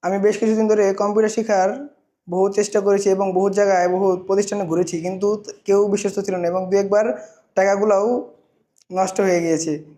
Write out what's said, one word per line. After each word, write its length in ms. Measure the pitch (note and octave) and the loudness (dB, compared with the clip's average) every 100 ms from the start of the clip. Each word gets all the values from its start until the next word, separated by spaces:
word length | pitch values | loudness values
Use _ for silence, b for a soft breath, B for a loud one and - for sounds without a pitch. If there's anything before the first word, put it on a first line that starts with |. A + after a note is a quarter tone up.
আমি 160 | F3+ G3 | -2 0
বেশ 180 | G3+ G#3+ | 0 0
কিছুদিন 300 | A3+ A3 A3 | 0 0 2
ধরে 260 | G#3+ G3+ | 2 2
কম্পিউটার 360 | G3 G#3 G#3 G#3+ | 2 0 2 0
শেখার 400 | A3 A3+ G3+ F#3+ B3 C#4+ _ _ _ - | 0 0 2 2 -2 -12 _ _ _ -8
বহু 160 | F3+ G3 | 0 0
চেষ্টা 280 | G3 G3+ G#3+ | 0 0 0
করেছি 280 | G3 G3 G3 | 2 2 2
এবং 240 | F#3+ G3 | 0 0
বহু 160 | F3+ G3 | 0 0
জায়গায়, 380 | F#3+ G3+ F#3 F3+ | 2 2 2 2
বহু 280 | F3+ F#3+ F3+ | 0 0 -2
প্রতিষ্ঠানে 460 | F3+ F#3+ G3+ G3+ F3+ | 0 -2 0 -4 -2
ঘুরেছি, 360 | D#3+ F3 E3+ | -2 -2 -4
কিন্তু 420 | E3+ F#3+ G3+ G#3 G#3+ - - | -6 -4 -2 -4 -8 -18 0
কেউ 220 | G3+ G#3 | 2 2
বিশ্বস্ত 320 | G#3 G#3 G3 | 0 -2 -6
ছিল 160 | G3 F#3 | -6 -4
না 120 | E3+ | -2
এবং 220 | F3+ F#3 | -2 0
দু 80 | G3 | 0
একবার 280 | G3 G3+ A3 - B B B - | 2 0 0 -4 B B B 0
টাকাগুলাও 500 | F#3+ G3 G#3 G3 G#3+ B3 - - _ _ _ _ _ | 2 2 2 2 2 -2 -6 -18 _ _ _ _ _
নষ্ট 300 | F#3 F#3+ F#3 | -4 -2 0
হয়ে 180 | G3 F3 | 2 2
গিয়েছে। 420 | E3+ D#3+ D#3+ D3 - | 2 0 -2 -6 -8